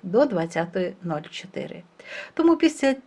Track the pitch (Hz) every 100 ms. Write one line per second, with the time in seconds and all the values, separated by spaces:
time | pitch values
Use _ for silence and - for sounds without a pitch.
0 | 185 208 285 185 165 165 170 190 180 -
1 | 175 151 156 - - - - - - -
2 | - - - - 330 320 320 - 269 269